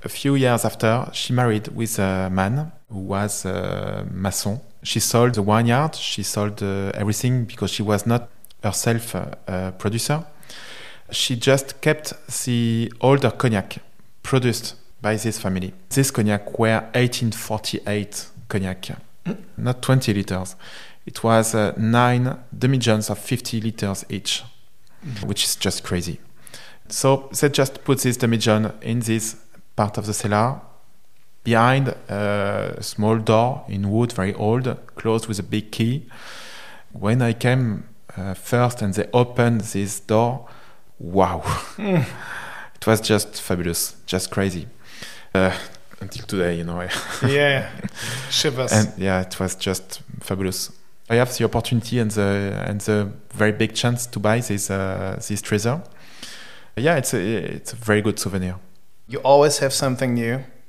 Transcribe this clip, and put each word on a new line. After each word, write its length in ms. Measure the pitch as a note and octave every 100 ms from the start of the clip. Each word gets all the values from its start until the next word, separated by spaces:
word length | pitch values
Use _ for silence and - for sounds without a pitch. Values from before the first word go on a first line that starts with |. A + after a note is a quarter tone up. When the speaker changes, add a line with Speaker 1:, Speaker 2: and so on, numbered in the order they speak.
Speaker 1:
A 40 | -
few 280 | - C#3 C#3
years 280 | C3 A#2
after, 440 | A2+ - A2+ A#2 -
she 200 | - -
married 360 | B2 B2 G#2+ G#2
with 300 | - A2+ -
a 320 | F#2+ F#2+ F#2+
man 420 | F#2 F#2+ C3 D#3 - -
who 100 | G#2
was 440 | F#2+ G2 G#2 -
a 640 | F#2+ F#2 F#2+ F#2+ G2 G2 -
mason. 500 | - G2 F#2+ - A2+ - -
She 160 | - A2+
sold 340 | - A#2 B2
the 80 | A#2
vineyard, 540 | G2 A2 A#2 A#2+ D#3 -
she 260 | - -
sold, 400 | G2 - G#2 G#2
uh, 300 | G2+ G2 G2
everything 500 | - G#2 G#2+ B2 B2+
because 260 | A2+ - G2
she 100 | -
was 240 | G#2 G#2 G2+
not 220 | A#2+ - - - -
herself 520 | G#2+ F#2+ - A#2 A2+ -
a, 200 | - - -
a 240 | F#2 F#2 F#2
producer. 480 | G#2 A#2 - D3 E3 - - - - - - - -
She 240 | - - A#2+
just 440 | B2+ C3+ C#3 -
kept 320 | - D3+ - - - -
the 480 | - A#2+ A#2 A2+ A#2 -
older 300 | B2 C#3 B2+
cognac 460 | - C3 G#2+ F#2 - - - - -
produced 540 | - C3 A#2+ A2 - - - -
by 140 | G#2+ A2
this 220 | A2 G#2
family. 340 | G2+ F#2 F#2 - -
This 220 | - C3+
cognac 480 | - G#2 G#2 - -
were 260 | A2+ A2 -
eighteen 380 | B2+ B2 B2 A#2
forty-eight 920 | G#2 - G#2+ - G#2+ - G#2 G2 - - - -
cognac, 400 | G#2+ F#2 F#2 - - - - - - - -
not 240 | A2+ B2+
twenty 300 | - C3 B2+
liters. 420 | G2+ F#2+ F#2 F#2 - - - - - -
It 180 | -
was, 300 | A2+ A2+ A2
uh, 180 | A2+ G#2 -
nine 640 | A2 A#2 B2 B2 B2+ - - G#2
demijohns 520 | B2+ C3+ A#2+ G#2+ G#2+
of 80 | G#2
fifty 420 | - B2 - A2+
liters 440 | A2 G#2+ G2+ G2 -
each, 340 | G#2 - - - - - - - - D3+ A2+
which 200 | F#2+ G2+
is 120 | - -
just 260 | G2+ -
crazy. 380 | - F#2 E2+ D#2 - - - - - - -
So 400 | - C3+ C3+ - -
they 80 | D3
just 360 | C#3+ C3+ -
put 160 | - C3+
this 160 | B2+ A#2
demijohn 540 | A#2+ A2+ A2+ G#2+ A2 -
in 180 | - A#2
this 360 | A2 A2 G#2+ - - - - -
part 200 | G#2 -
of 80 | G#2
the 60 |
cellar, 480 | G#2 A2 G#2 A#2 C3+ - - - - - - - -
behind 440 | - A2+ A#2 C3 C3+ - -
a 680 | G2+ G#2 G#2 G2+ G#2 G2 E2+
small 340 | - - G#2 A2+
door 460 | A2 A2 A#2+ - -
in 220 | G2+ G2+
wood, 220 | G#2+ A#2+
very 220 | - F#2+
old, 420 | - G#2+ A#2 B2 - - -
closed 320 | A2+ A2+ A2+
with 100 | G2+
a 40 |
big 260 | F2+ G#2+ G#2
key. 360 | - A2+ C3+ - - - - - - - - -
When 300 | - G2 A#2+
I 100 | A#2+
came, 520 | A2 B2+ C3 B2 G2+ - - - -
uh, 180 | F#2+
first 480 | F#2 - A#2+ B2 -
and 100 | G#2
they 160 | G2 -
opened 460 | B2 B2 B2 A#2+ A#2
this 380 | G#2 G2 G2+ -
door, 480 | - A2 A#2 B2 - - - - - -
wow. 440 | - F#2 F#2 E2+
<laughs> 80 | - - - -
Speaker 2:
Mm. 260 | G#3 F3+ C3 - - - - - -
Speaker 1:
It 120 | - -
was 140 | A2
just 400 | - G#2 - -
fabulous, 540 | - F#2 F2 E2 - - -
just 240 | F#2 -
crazy. 340 | - G2 F2+ - - - - - - -
Uh, 180 | F#2 F#2 F2 - - - -
until 240 | G2+ - -
today, 300 | G2+ F2 E2+
you 80 |
know. 160 | E2+ F2
I 80 | F2 - - -
<laughs> 40 | B2
Speaker 2:
Yeah, 420 | C#3 D3 C3+ G#2+ - - - A2 B2 -
shivers. 420 | - D#3+ B2+ B2+
Speaker 1:
And 200 | A2 G#2+ -
yeah, 220 | F#2+ F#2
it 180 | F#2 -
was 160 | F#2+
just 460 | - - F#2 - - - -
fabulous. 520 | - F#2+ F#2+ F#2 - - - - -
I 60 | A#2
have 200 | B2+ -
the 80 |
opportunity 540 | A2+ A#2+ - A#2+ - B2
and 100 | A2
the, 540 | G#2+ G2+ G2+ G2+ G2 -
and 140 | G2+
the 320 | - G#2+ G2+ - -
very 200 | - G#2+
big 220 | G#2 A2
chance 320 | - B2 A#2+ -
to 120 | -
buy 200 | G#2 A2+
this, 300 | B2 G2+ -
uh, 500 | G2 F#2+ F#2+ F#2+ G2 -
this 120 | G#2
treasure. 400 | - G#2 A2+ D3 - - - - - - - - - -
Yeah, 200 | C3+ E3
it's 180 | B2
a, 40 | A#2+
it's 540 | F2+ A2 - - -
a 40 | -
very 260 | A2 G#2+
good 160 | G#2+ G2
souvenir. 380 | - F#2+ F#2 F2+ - - - - -
Speaker 2:
You 100 | C3
always 380 | C3 C#3 D3 C#3+
have 140 | C3+
something 420 | C3 C#3 B2+ C3
new 300 | A#2+ A#2 B2+ C#3 -